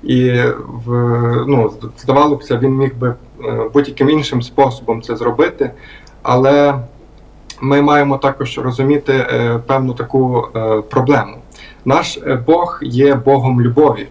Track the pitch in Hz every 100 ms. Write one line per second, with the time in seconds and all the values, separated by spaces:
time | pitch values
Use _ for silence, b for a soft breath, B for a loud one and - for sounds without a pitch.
0 | - 127 127 123 123 - - 120 117 120
1 | 120 117 120 123 123 135 107 - - -
2 | - 139 147 143 - 120 131 131 135 123
3 | 123 117 - - 123 113 113 127 139 -
4 | 135 156 139 127 120 - 135 120 - 110
5 | - 113 117 113 147 - 139 - B B
6 | B B - 127 131 143 143 135 120 -
7 | - - - - - - 131 139 143 147
8 | 143 135 135 135 131 - 127 123 135 147
9 | 143 135 123 123 120 117 120 135 131 120
10 | 120 135 127 123 - 113 110 110 104 -
11 | 123 135 101 - - B B B 131 151
12 | 170 - 147 135 120 165 175 - - 120
13 | 139 135 123 135 123 123 120 120 147 113
14 | -